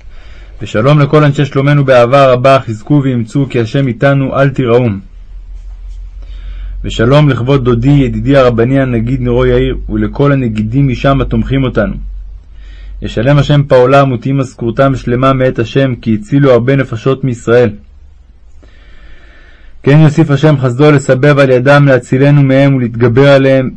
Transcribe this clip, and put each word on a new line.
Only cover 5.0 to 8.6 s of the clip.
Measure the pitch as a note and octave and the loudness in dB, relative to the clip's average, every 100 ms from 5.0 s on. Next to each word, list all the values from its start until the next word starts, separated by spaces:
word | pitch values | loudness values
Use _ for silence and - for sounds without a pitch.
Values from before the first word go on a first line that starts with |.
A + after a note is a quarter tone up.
| - - - - - - - - - - - - - - - - - - | -10 -20 -18 -18 -16 -16 -16 -16 -16 -16 -16 -18 -16 -16 -14 -12 -12 -10
ושלום | G#2 - A#2 C#3+ D3+ | -8 -2 2 4 2
לכבוד | A#2 A#2+ C#3 B2 | 0 0 0 0
דודי, | A#2 C3+ | 0 2
ידידי | C#3+ B2+ A2 A#2+ C#3 | 2 0 -2 0 2
הרבני | B2 A2+ | 2 2